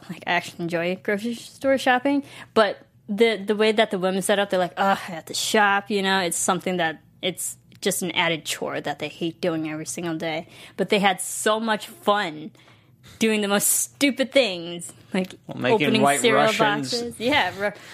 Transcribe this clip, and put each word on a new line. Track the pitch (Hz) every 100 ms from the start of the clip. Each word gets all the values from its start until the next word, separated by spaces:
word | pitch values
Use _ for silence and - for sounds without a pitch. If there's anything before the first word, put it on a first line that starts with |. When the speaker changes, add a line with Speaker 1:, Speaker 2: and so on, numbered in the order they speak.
| -
Speaker 1:
like, | 170 -
I |
actually | 175 - -
enjoy | 170 170 170 185
grocery | - 202 233 233
store | - - 269 269
shopping. | 262 247 277 285 - - -
But | 226 202 - - _ -
the, | 202 233 202
the | 196 208
way | 220
that | 220 214
the | 190
women | 185 190
set | 180 202
up, | 202
they're | 185
like, | 175 -
"Ugh, | 196 190 -
I |
have | 160 -
to |
shop," | - - 220 202 202 202
you | 202
know? | 190 190
It's | 175 -
something | - 180 190 180
that, | 160 156 _ -
it's | 190 180 - - _ -
just | 202 -
an | 180
added | - 170 156 -
chore | - 147 139
that | 147 143
they | 151
hate | - 170 -
doing | 180 160 156
every | 156 156
single | - 175 160
day. | 165 156 - - - -
But | 185
they | 214
had | 196 185
so | - - 220 220
much | 226 214 -
fun | - - 202 185 151 156 _ - - _ _ - -
doing | 220 214
the | 202
most | 202 -
stupid | - - - 277 240 254
things, | 277 220 175 170 175 - - -
like | 190 185 - -
Speaker 2:
Well, | -
making | 123 220 -
Speaker 1:
opening | 220
Speaker 2:
White | - -
Speaker 1:
cereal | 240 -
Speaker 2:
Russians. | 220 214 214 208 135
Speaker 1:
boxes. | 240 240 -
Yeah, | 226 277 185 180
Ru-, | 202 - -